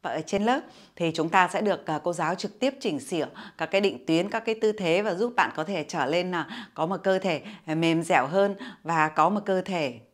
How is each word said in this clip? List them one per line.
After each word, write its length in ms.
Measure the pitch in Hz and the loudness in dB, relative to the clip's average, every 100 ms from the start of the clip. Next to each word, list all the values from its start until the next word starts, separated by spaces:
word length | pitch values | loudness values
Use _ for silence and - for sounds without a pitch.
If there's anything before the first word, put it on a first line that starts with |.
Và 80 | 160 | -4
ở 100 | 131 165 | -6 -2
trên 160 | 196 | 0
lớp 180 | 214 269 - - - - | 2 0 -4 -20 -20 -4
thì 140 | 170 | -2
chúng 140 | 160 160 | 0 2
ta 200 | 190 180 | 4 4
sẽ 80 | 196 | 2
được, 260 | 208 180 - | 0 0 -2
à, 140 | 151 | -4
cô 80 | 175 | -2
giáo 220 | 170 160 | -2 -2
trực 260 | 185 202 - | -2 -6 0
tiếp 140 | 254 269 | -2 0
chỉnh 200 | - 139 | -4 -4
sửa 260 | - 175 135 - - - | -4 -2 -2 -6 -18 -8
các 80 | 160 | 0
cái 140 | 190 | 2
định 260 | 196 123 - | 2 -2 0
tuyến, 240 | 165 190 | 0 2
các 140 | 220 | -2
cái 100 | 226 | -4
tư 180 | 220 220 | 0 0
thế 300 | 208 180 170 | 0 2 2
và 120 | 214 | 2
giúp 180 | 175 240 240 | -2 -2 0
bạn 140 | 151 - | 0 0
có 80 | |
thể 200 | 156 190 143 | -4 -4 -4
trở 180 | 170 131 | -2 0
lên, 280 | 170 180 | 0 0
à, 340 | 175 151 240 226 | -4 -4 -10 -12
có 120 | - 160 | -4 -4
một 100 | 190 | -2
cơ 160 | 185 190 | 0 2
thể, 240 | 190 151 - - - | 2 -2 -6 -16 -4
à, 80 | |
mềm 280 | 156 165 165 | 0 2 2
dẻo 240 | 165 165 131 | 2 2 4
hơn 300 | 185 202 196 254 - | 2 2 0 -12 -14
và 260 | 151 165 156 | -4 2 2
có 200 | 156 156 | 4 2
một 120 | 208 202 | 2 0
cơ 140 | 190 | -2
thể 400 | 185 180 143 117 - | 0 -2 -4 -6 -18